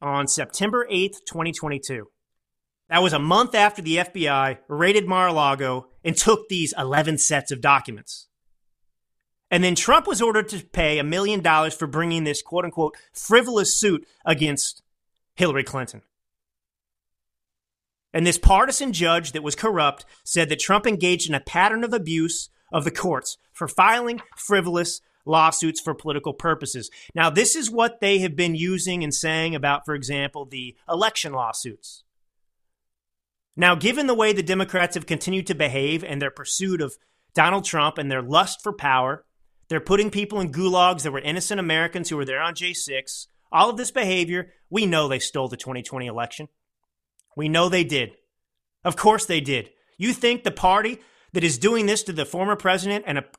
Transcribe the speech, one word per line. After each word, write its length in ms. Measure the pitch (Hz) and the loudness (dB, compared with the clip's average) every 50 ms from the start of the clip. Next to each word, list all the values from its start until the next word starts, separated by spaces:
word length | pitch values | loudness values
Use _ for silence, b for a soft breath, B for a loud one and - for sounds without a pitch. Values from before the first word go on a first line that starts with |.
on 260 | - 143 139 143 143 | -6 -2 -2 -2 0
September 600 | 135 - - 139 - - - 196 214 220 247 240 233 | 0 -2 -2 -2 -6 -4 -2 -2 0 0 -2 -2 0
eighth, 360 | 208 180 185 196 196 - _ | 0 0 0 -2 -4 -8 _
twenty 260 | - - 165 165 170 160 | -12 -8 -6 -4 -4 -6
twenty-two. 560 | - - 151 143 139 135 - 135 117 104 - _ _ _ _ _ _ _ _ _ _ _ _ _ _ _ _ | -6 -6 -6 -6 -6 -6 -8 -8 -8 -10 -14 _ _ _ _ _ _ _ _ _ _ _ _ _ _ _ _
That 140 | 160 175 185 | 2 4 4
was 100 | 185 156 | 4 2
a 60 | 147 | 2
month 360 | 143 156 175 214 247 247 - | 2 4 4 4 4 4 4
after 280 | 220 208 208 202 - 170 | 4 4 4 2 -2 -4
the 160 | 156 160 170 | -2 0 0
F 140 | 180 180 - | 0 -2 -4
B 160 | 190 160 147 | -4 -2 0
I 300 | 139 135 135 135 131 - _ | 2 2 0 0 -2 -6 _
raided 400 | _ 147 147 165 185 202 214 196 | _ -2 0 2 4 4 2 2
Mar-a-Lago 840 | 180 185 185 185 180 170 156 147 139 139 135 139 131 127 127 127 _ _ - _ | 2 0 2 2 2 2 2 2 2 2 0 -2 -2 -2 -4 -6 _ _ -8 _
and 120 | 165 160 | -4 -2
took 320 | - - 220 220 214 - - | 2 4 4 4 4 2 -6
these 240 | 190 180 160 143 - - | -4 -4 -4 -4 -4 -6
eleven 400 | 139 131 139 147 156 156 156 135 | -4 0 0 0 2 2 0 0
sets 320 | - - 156 143 135 - | 0 2 0 0 -2 -4
of 100 | 143 127 | -8 0
documents. 680 | 117 143 143 - - - 117 104 - - - - - _ _ _ _ _ _ _ _ _ _ _ _ _ _ _ _ _ _ _ _ _ _ _ _ _ | 4 4 4 4 2 -4 -14 -16 -14 -16 -16 -16 -16 _ _ _ _ _ _ _ _ _ _ _ _ _ _ _ _ _ _ _ _ _ _ _ _ _
And 120 | 175 175 180 | 0 2 2
then 120 | 185 175 | 2 2
Trump 320 | - - - 269 330 320 | 0 2 6 6 6 6
was 160 | - 285 190 233 | 4 -2 0 0
ordered 260 | 233 214 214 208 214 | 2 2 0 0 -2
to 160 | 208 185 - | -8 -12 -12
pay 340 | _ - 180 170 151 151 151 | _ -4 0 0 2 2 0
a 60 | 139 | 0
million 360 | 147 160 185 202 208 214 196 | -2 -2 -2 0 0 -2 0
dollars 340 | 165 170 160 156 156 156 151 | 2 4 4 4 4 2 -2
for 120 | - 165 | -4 -6
bringing 380 | 147 131 156 170 170 165 165 160 | -4 -2 -2 -2 0 0 0 0
this 160 | 151 143 - | -2 -2 -4
quote-unquote 560 | - - - 175 175 170 - 170 160 151 - b b b b | -6 -4 -4 -4 -4 -4 -2 -2 -2 -2 -2 b b b b
frivolous 640 | - - - 208 240 247 254 240 208 190 - - | -14 -2 4 4 4 4 4 0 0 2 2 0
suit 300 | - - 208 175 147 - b b b b | 2 2 2 2 0 -2 b b b b
against 580 | - 165 135 151 151 143 135 - - - - _ _ _ _ _ _ _ _ _ _ _ | 0 0 0 0 -2 -2 -4 -4 -6 -8 -12 _ _ _ _ _ _ _ _ _ _ _
Hillary 300 | - 185 170 139 139 135 | 0 0 2 2 0 -2
Clinton. 380 | - - 135 127 117 - - _ _ _ _ _ _ _ _ _ _ _ _ _ _ _ _ _ _ _ _ _ _ _ _ _ _ _ _ _ _ _ _ _ _ _ _ _ _ _ _ _ _ - | -4 -6 -8 -8 -8 -12 -20 _ _ _ _ _ _ _ _ _ _ _ _ _ _ _ _ _ _ _ _ _ _ _ _ _ _ _ _ _ _ _ _ _ _ _ _ _ _ _ _ _ _ -2
And 140 | 160 170 | 0 2
this 120 | 175 170 170 | 2 2 4
partisan 540 | - - 196 190 240 269 262 - 277 269 214 | 6 6 6 6 4 2 0 -4 -4 -4 -2
judge 400 | 160 175 - 170 170 170 139 - | 0 2 2 2 2 0 -4 -8
that 100 | 196 147 | -6 -6
was 120 | 147 - | -6 -6
corrupt 520 | - - 220 208 170 151 143 139 - - b b b b | -2 -2 -2 0 2 2 0 0 -2 -14 b b b b
said 240 | - - 175 165 147 | -4 0 0 0 0
that 120 | 156 147 | 0 -4
Trump 260 | - - 196 208 202 | 2 2 2 2 4
engaged 420 | 226 214 175 175 180 180 170 - 156 | 2 0 2 2 2 2 2 0 -2
in 60 | 151 | -2
a 60 | 139 | -4
pattern 440 | - - - 170 185 214 220 220 240 | -4 -4 0 2 2 2 2 0 -2
of 80 | 233 233 | -2 -2
abuse 560 | 233 180 156 165 165 160 170 165 - - - _ _ _ _ - | -2 -2 -2 -2 0 0 -2 -2 -6 -10 -12 _ _ _ _ -4
of 120 | 160 143 | -2 -2
the 60 | 165 | -2
courts 460 | 160 - - 185 160 127 - - - _ _ _ _ | -4 -2 -2 -2 -2 -2 -4 -8 -14 _ _ _ _
for 160 | - 170 151 | -10 -10 -6
filing 540 | - - 185 208 226 240 240 240 233 226 - _ - | 2 4 6 6 6 2 0 -4 -6 -8 -10 _ -16
frivolous 680 | - - - 202 196 170 180 175 170 175 170 - - _ _ _ _ _ | -14 -4 0 2 2 2 2 -2 -2 -2 -2 -6 -10 _ _ _ _ _
lawsuits 540 | 147 156 160 160 160 156 - 165 160 156 - | 0 4 6 6 4 4 2 -2 -2 -2 -2
for 120 | - 165 151 | -6 -6 -8
political 400 | - - 156 143 147 139 160 139 | -6 -6 -6 -6 -4 -4 -6 -8
purposes. 560 | 143 - 170 160 156 147 - - 127 110 - B B B B B | -4 -2 -2 -2 -2 -4 -10 -10 -10 -10 -14 B B B B B
Now, 140 | 165 165 165 | 2 2 2
this 260 | 147 180 247 - - | 4 4 2 2 0
is 160 | 320 277 220 | -2 -4 -4
what 300 | 220 233 226 233 233 - | 0 0 0 0 0 0
they 200 | - 196 202 190 | 0 2 2 2
have 140 | 185 180 185 | 2 -2 -2
been 200 | 180 175 170 165 | 0 -2 0 0
using 500 | 156 165 180 185 180 - 185 180 175 165 | -2 -2 -2 -2 -2 -2 -4 -4 -4 -4
and 80 | 147 139 | -4 -4
saying 420 | - - 160 160 160 160 165 165 | -2 -2 -2 -2 -2 -2 -2 -4
about, 300 | 147 135 143 143 143 - | -2 0 0 0 0 -2
for 100 | - 151 | -6 -8
example, 520 | 143 135 123 143 139 139 143 - 151 139 | -6 -6 -6 -4 -4 -4 -4 -6 -10 -14
the 300 | 135 135 131 127 123 120 _ _ - | -12 -12 -14 -14 -14 -16 _ _ -6
election 440 | 170 170 208 - - - - 160 139 | -2 0 0 0 0 -2 -8 -6 -4
lawsuits. 720 | 131 120 113 113 - - 127 104 - _ - - - _ _ _ _ _ _ _ _ _ _ _ _ _ _ _ _ _ _ _ _ _ _ _ _ _ _ _ _ _ _ _ | -4 -4 -4 -6 -8 -10 -10 -12 -14 _ -20 -20 -20 _ _ _ _ _ _ _ _ _ _ _ _ _ _ _ _ _ _ _ _ _ _ _ _ _ _ _ _ _ _ _
Now, 200 | 147 175 180 180 | 4 4 4 4
given 320 | 160 139 220 240 294 294 | 4 2 0 0 0 0
the 80 | 262 247 | 0 2
way 180 | 220 220 214 208 | 4 4 2 2
the 100 | 185 170 | 0 0
Democrats 520 | 156 190 190 190 185 - 185 175 175 - | -2 0 -2 -2 -2 0 0 0 0 -2
have 100 | 170 156 | -6 -6
continued 440 | - 165 147 - - 185 190 190 - | -4 -6 -4 -4 -4 -4 -4 -4 -4
to 60 | 185 | -2
behave 480 | 139 156 139 123 139 135 147 156 165 185 | -2 -2 -2 0 -2 -2 -2 -2 -4 -4
and 200 | 180 147 139 143 | -6 -6 -4 -4
their 80 | 135 | -6
pursuit 500 | - - - - - - 185 190 185 170 | -6 -8 -10 -6 -6 -4 -2 -2 -2 -2
of 160 | 151 131 - _ _ _ _ _ _ _ _ | -4 -6 -8 _ _ _ _ _ _ _ _
Donald 300 | 170 156 170 190 202 175 | 4 4 4 4 0 -4
Trump 340 | - - 160 147 156 - - | -2 -2 0 0 0 0 -2
and 120 | 147 139 | -4 -4
their 120 | 135 131 123 | -4 -4 -4
lust 400 | 123 143 165 190 190 - - - | 2 4 4 4 4 -2 -8 -8
for 100 | 208 165 | -8 -8
power, 540 | - - 143 131 131 127 131 143 - _ _ _ _ _ _ _ _ _ _ | -2 0 2 2 2 2 0 -2 -6 _ _ _ _ _ _ _ _ _ _
they're 120 | 160 156 | -6 -6
putting 300 | - - 190 196 208 214 | 0 0 2 2 2 0
people 300 | 202 202 208 202 208 208 | 0 -4 -4 -4 -4 -4
in 120 | 190 160 131 | -4 -4 -2
gulags 500 | 156 185 185 185 180 180 180 180 165 131 | -2 0 2 4 6 4 4 4 0 -4
that 100 | 156 135 | -6 -6
were 60 | 139 | -4
innocent 420 | 131 147 156 185 180 - 214 196 | -4 -4 -4 -4 -4 -4 -4 -4
Americans 480 | 185 165 160 160 165 165 170 180 170 170 | -2 0 0 0 0 -2 -4 -6 -6 -6
who 80 | 165 | -4
were 80 | 147 139 | -4 -4
there 160 | 135 135 135 | -4 -2 -2
on 140 | 160 170 170 | -2 -4 -4
J 180 | 151 180 180 175 | -4 -6 -6 -6
six. 540 | - - - 139 131 135 - - - - _ _ _ _ _ | -6 -8 -6 -6 -6 -6 -8 -14 -14 -14 _ _ _ _ _
All 180 | - 160 190 233 | 4 6 6 6
of 80 | 233 | 4
this 140 | 214 247 - | -2 -6 -4
behavior, 640 | - 262 233 190 185 185 175 170 175 180 175 b b b b b | -2 -2 0 0 0 0 0 0 -2 -6 -6 b b b b b
we 160 | 175 214 220 | -4 -2 0
know 200 | 190 170 160 151 | 2 2 2 2
they 120 | 143 135 127 | 2 0 -2
stole 300 | - - - 151 131 127 | -4 -4 -4 -4 -4 -4
the 80 | 127 | -6
twenty 260 | 120 - 131 131 127 127 | -10 -10 -10 -10 -10 -10
twenty 240 | - - 131 123 | -10 -10 -8 -8
election. 420 | 123 110 117 120 117 - - 151 147 _ _ _ _ _ _ _ _ _ _ _ _ _ _ _ _ _ | -8 -6 -6 -8 -8 -8 -14 -16 -18 _ _ _ _ _ _ _ _ _ _ _ _ _ _ _ _ _
We 140 | - 151 156 | -4 -2 0
know 200 | 156 165 175 180 | 2 2 2 4
they 160 | 175 185 170 | 2 2 0
did. 280 | - 151 135 120 104 - _ _ _ _ _ _ _ _ _ _ _ _ _ _ | 2 0 -2 -2 -4 -8 _ _ _ _ _ _ _ _ _ _ _ _ _ _
Of 120 | 180 160 | -4 -4
course 300 | - - 220 214 214 - | 2 4 4 4 4 0
they 140 | - 175 160 | -2 -2 -2
did. 300 | 139 131 139 123 104 - _ _ _ _ _ _ | 0 -2 -4 -4 -4 -8 _ _ _ _ _ _
You 140 | 185 233 247 | -2 -2 -2
think 320 | - - 240 240 240 240 | 0 0 0 0 2 -2
the 60 | 202 | -4
party 500 | - - - 185 190 202 214 220 254 - b b b b b b b | -4 2 2 4 4 4 2 0 -6 -6 b b b b b b b
that 120 | 202 170 | 0 0
is 140 | 165 143 120 | 0 0 2
doing 280 | 147 208 233 233 214 | 2 2 2 4 2
this 180 | 202 214 208 - | 2 0 0 -2
to 80 | - 175 | -6 -6
the 120 | 151 143 | -6 -6
former 320 | - - 175 190 202 208 | -6 -4 -4 0 0 -2
president 480 | 202 - 190 185 190 180 202 202 208 208 | 0 2 0 0 2 0 -2 -4 -4 -4
and 120 | - 143 143 | -4 -6 -6
a 60 | 131 - - | -6 -8 -20